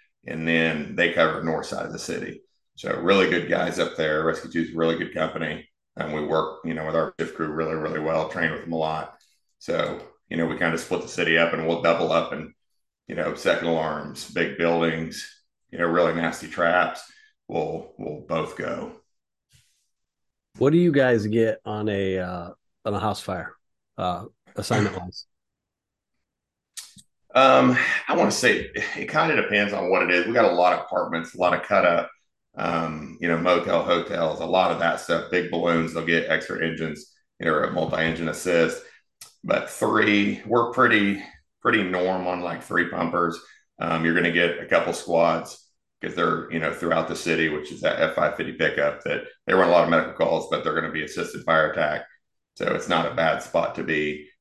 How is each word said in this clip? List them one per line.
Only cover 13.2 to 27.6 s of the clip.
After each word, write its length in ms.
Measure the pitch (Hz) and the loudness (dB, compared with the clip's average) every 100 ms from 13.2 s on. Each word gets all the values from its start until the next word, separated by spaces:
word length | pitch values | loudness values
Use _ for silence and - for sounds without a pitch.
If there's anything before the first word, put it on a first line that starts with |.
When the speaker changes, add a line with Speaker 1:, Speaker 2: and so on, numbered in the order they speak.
| 82 76 | -4 -2
Speaker 1:
second 320 | 95 82 85 | 0 0 2
alarms, 640 | 80 80 76 73 76 - | 0 0 -4 -8 -12 -8
big 260 | - 85 - | -2 -2 0
buildings, 840 | 85 85 82 80 82 - - - _ _ _ | 2 4 2 0 -6 -8 -14 -18 _ _ _
you 80 | 87 | -4
know, 80 | 85 | 0
really 280 | 85 82 | 4 4
nasty 340 | 82 82 - 80 | 2 -2 -4 -10
traps. 560 | - 85 87 87 - - - _ _ _ | 0 2 4 2 -2 -16 -20 _ _ _
We'll, 460 | 80 78 82 - - | -4 -4 -6 -10 -12
we'll 280 | - - - | -10 -10 -4
both 280 | 82 78 - | -4 -4 -6
go. 380 | 76 76 - - _ _ _ _ _ _ _ _ _ _ _ _ _ _ _ - | -6 -6 -10 -14 _ _ _ _ _ _ _ _ _ _ _ _ _ _ _ 0
Speaker 2:
What 140 | 131 | 4
do 80 | 160 | 6
you 120 | 175 | 4
guys 360 | 139 127 120 104 | 4 4 4 2
get 320 | 113 113 107 - | 2 2 0 -6
on 240 | 107 107 | -4 -2
a, 280 | 101 98 92 | 0 0 -2
uh, 320 | 90 87 87 - _ _ 113 | -4 -6 -10 -16 _ _ -6
on 80 | |
a 60 | 101 | -2
house 220 | 107 101 | -2 -4
fire, 340 | - 92 78 - _ _ _ - | -6 -8 -8 -16 _ _ _ -6
uh, 280 | 90 87 - _ _ - | -4 -4 -10 _ _ -10
assignment 420 | - 110 104 95 | -2 0 0 -2
wise? 280 | 90 - - _ _ _ _ _ _ _ _ _ _ _ _ _ _ - - - _ _ _ 127 | -12 -16 -20 _ _ _ _ _ _ _ _ _ _ _ _ _ _ -18 -18 -20 _ _ _ 6
Speaker 1:
Um, 420 | 135 131 | 8 8